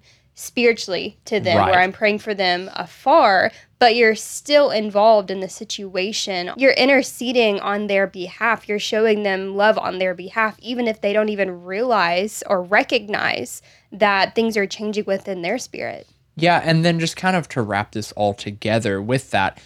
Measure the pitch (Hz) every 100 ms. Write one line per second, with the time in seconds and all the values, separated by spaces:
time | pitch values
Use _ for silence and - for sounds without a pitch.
0 | _ _ _ - - 254 233 214 - 170
1 | 190 - - 214 180 208 185 180 185 -
2 | 214 208 220 196 185 180 190 - 170 -
3 | 262 320 233 190 - - _ _ 240 233
4 | 220 214 - - - 294 285 208 214 202
5 | 220 214 196 196 185 - 214 - 196 185
6 | 196 214 - 180 180 233 262 - 254 277
7 | - - 247 247 220 196 196 208 208 196
8 | 190 190 180 - 226 214 - 208 - 214
9 | 220 208 202 190 190 196 214 202 - 180
10 | 185 180 185 226 220 - 214 247 233 214
11 | 202 214 214 202 190 175 180 190 247 214
12 | 175 180 214 - - 190 180 208 277 247
13 | 208 202 - - 247 - - _ _ 190
14 | 208 196 185 233 226 214 190 - 214 208
15 | 208 196 202 185 170 247 - - 117 -
16 | - _ _ - 170 165 160 165 170 165
17 | 165 - 185 185 - 127 104 98 107 104
18 | - - 104 101 107 104 107 113 104 98
19 | 107 131 - 101 95 -